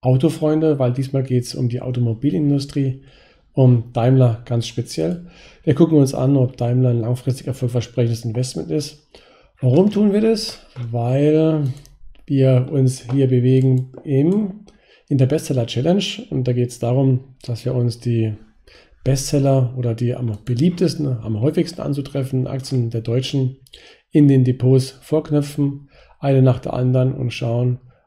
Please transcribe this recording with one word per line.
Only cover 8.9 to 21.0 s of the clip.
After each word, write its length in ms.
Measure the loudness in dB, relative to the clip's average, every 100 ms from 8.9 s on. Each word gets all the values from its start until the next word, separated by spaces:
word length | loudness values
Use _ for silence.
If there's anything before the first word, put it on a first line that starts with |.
| -12 _ -20 _ _ _ _
Warum 280 | 2 4 4
tun 220 | 2 2
wir 80 | 2
das? 380 | 2 0 -4 -12 -20 -14 -8
Weil 760 | -4 -2 2 4 4 2 2 -2 -4 -12 -20 -20 -20 -4
wir 420 | 2 4 4 2
uns 400 | 2 0 0 -4
hier 180 | 0 2
bewegen 640 | 4 4 4 4 2 -2 -10
im, 640 | -2 0 2 2 -2 -8 -18 _ _ _ _
in 80 | 0
der 80 |
Bestseller 400 | 2 0 -2 -4
Challenge. 400 | -2 -2 0 0 -2 -8 -8
Und 180 | -4 -2
da 60 |
geht's 280 | -2 -2 -4
darum, 540 | -2 0 2 0 -2 -20 -10
dass 180 | -6
wir 100 | -4
uns 240 | -2 -2 -4
die 360 | -4 -2 -2 -4 -14 _ _ -20 _ _ -4
Bestseller 680 | -2 0 0 2 2 0 -2
oder 180 | -4
die 200 | -2 -4
am 180 | -2 -4 -6 -6
beliebtesten, 600 | 0 0 2 -2 -2